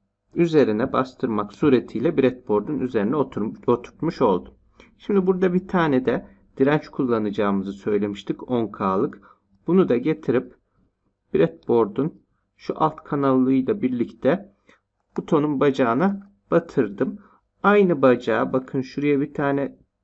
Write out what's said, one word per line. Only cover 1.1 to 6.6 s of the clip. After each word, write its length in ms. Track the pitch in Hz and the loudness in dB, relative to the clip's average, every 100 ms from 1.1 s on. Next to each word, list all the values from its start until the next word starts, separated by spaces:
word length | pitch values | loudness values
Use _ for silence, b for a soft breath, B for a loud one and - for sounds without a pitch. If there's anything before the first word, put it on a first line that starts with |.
| - 123 107 104 | -4 -4 -2 -4
suretiyle 640 | - 151 123 - 110 143 147 | 0 2 2 2 -4 -2 0
breadboard'un 640 | 127 127 - 104 104 151 | 0 0 -2 -2 -2 -4
üzerine 360 | 127 117 101 151 | -4 -2 -2 -2
otur-, 400 | 127 - 107 - - | -4 -4 -8 -6 -2
oturtmuş 540 | 160 - - 156 - | -2 -2 -8 -6 0
oldum. 320 | 120 92 - - _ b b _ | 2 0 -4 -20 _ b b _
Şimdi 300 | - 202 180 | -2 0 0
burada 260 | 185 185 | 0 0
bir 140 | 180 185 | 0 -2
tane 380 | 185 165 131 131 | 0 2 2 2
de 220 | 143 - B B | -2 -4 B B
direnç 300 | - | 0